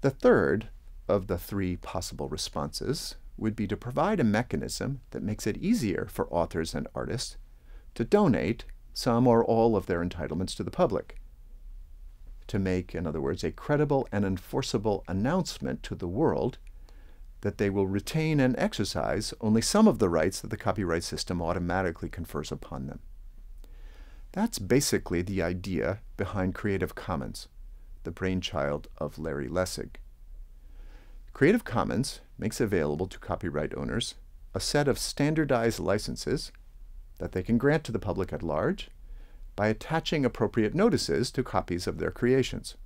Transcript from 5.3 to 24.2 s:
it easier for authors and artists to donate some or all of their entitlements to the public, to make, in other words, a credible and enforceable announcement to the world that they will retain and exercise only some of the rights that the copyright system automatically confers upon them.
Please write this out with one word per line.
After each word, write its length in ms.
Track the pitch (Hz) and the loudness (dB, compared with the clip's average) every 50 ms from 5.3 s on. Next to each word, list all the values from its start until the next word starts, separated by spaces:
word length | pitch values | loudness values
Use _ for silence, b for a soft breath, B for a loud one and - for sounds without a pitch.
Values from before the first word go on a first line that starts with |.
| 110 110 - | -4 -2 -2
it 120 | 110 104 - | -2 -2 0
easier 500 | - 180 240 233 139 104 85 - - - | 2 2 2 2 2 2 0 0 -2 -4
for 160 | - - - - - | -2 -2 -2 0 2
authors 420 | 85 82 85 - 85 80 80 - | 0 0 2 0 -2 -2 -2 -2
and 140 | 80 67 - - | -4 -6 -4 -4
artists 420 | - 64 64 87 127 - - - - b b b b b b b b b b b | -6 -4 -2 -4 -4 -4 -6 -10 -14 b b b b b b b b b b b
to 80 | - 120 | -4 0
donate 600 | - - 208 208 180 110 62 - 85 117 - - - - - - - - | 4 6 6 6 6 6 4 4 0 -2 -2 -6 -14 -14 -16 -16 -14 -10
some 320 | - - 131 117 117 127 | -4 0 2 4 6 8
or 180 | 127 117 113 117 | 8 8 8 6
all 320 | - 113 113 113 120 113 | 6 6 6 6 6 6
of 80 | 101 92 | 4 2
their 180 | - 92 85 85 | 2 0 2 2
entitlements 540 | 90 - 85 78 67 78 82 95 - - | 0 -2 -4 -4 -4 -2 -2 -2 -2 -4
to 60 | - 98 | -6 -6
the 80 | - | -6
public, 480 | - - 185 156 107 - - - - - - - - - - - - - - - - - - - - - - - - - - - - - - | 2 2 2 4 4 0 -2 -4 -12 -14 -14 -16 -18 -18 -18 -18 -18 -16 -14 -14 -14 -14 -14 -16 -16 -16 -16 -16 -16 -16 -16 -16 -14 -14 -10
to 120 | - - 107 | -4 -2 0
make, 360 | 95 95 92 92 90 - - | 2 2 2 0 0 -2 -6
in 120 | 82 87 | -4 -4
other 140 | 82 78 80 | -2 -2 0
words, 240 | 69 67 85 95 - | 0 0 -2 0 -2
a 80 | 80 78 | -4 -4
credible 560 | - - - 147 147 151 143 143 135 123 - | -4 -2 0 2 2 4 4 4 2 2 0
and 140 | - 104 101 | 0 0 2
enforceable 800 | 98 92 95 - - - 131 127 - - 117 101 110 101 92 - | 2 0 -2 -4 -4 -4 -4 -4 0 -2 0 2 2 0 0 0
announcement 760 | - - 95 104 127 165 190 165 - - - - 65 - - - | -2 -2 0 2 2 2 2 0 -2 -4 -6 -4 -4 -4 -4 -6
to 120 | - - | -8 -8
the 140 | - - 87 | -6 -4 -4
world 480 | 90 107 160 139 90 67 73 117 135 - - b b b b b b b b b b b b b b - - | 0 2 2 2 2 2 0 -2 -2 -6 -16 b b b b b b b b b b b b b b -4 -4
that 160 | 101 98 - | -4 0 2
they 100 | 107 101 | 0 2
will 180 | 95 101 98 | 4 2 2
retain 540 | 95 95 101 98 - - 156 160 156 160 147 | 2 2 -2 -2 0 -2 0 2 4 4 6
and 180 | 135 127 123 - | 6 4 4 2
exercise 760 | - 214 - - 107 - - - 62 52 65 90 107 - - - - | 0 0 0 0 -2 -2 0 -2 0 0 0 0 -2 -4 -8 -2 2
only 180 | 110 107 113 | 4 4 4
some 260 | 110 - - 208 220 | 4 4 6 8 8
of 120 | 220 156 107 | 8 8 6
the 100 | 110 92 | 4 4
rights 320 | 85 80 78 90 - - | 6 4 4 4 0 -2
that 80 | - - | -8 -6
the 80 | - | -8
copyright 480 | - - 110 92 101 101 85 82 85 87 | -4 -2 -2 0 0 2 2 2 0 0
system 380 | - - 78 - - 92 87 85 | -2 -6 -6 -4 -4 -2 -2 0
automatically 680 | 82 87 90 87 87 87 95 95 90 82 - - 85 | 0 0 0 0 0 0 0 0 0 -2 -4 -6 -8
confers 420 | - - 85 - - 73 76 - | -6 -8 -8 -6 -6 -6 -4 -4
upon 360 | 76 71 - - - 67 67 | -6 -8 -8 -10 -8 -8 -8
them. 140 | 69 - - - - - - - - - - - - - - b b b b b b b b b b b b | -8 -10 -10 -12 -14 -16 -14 -16 -16 -16 -16 -16 -14 -14 -14 b b b b b b b b b b b b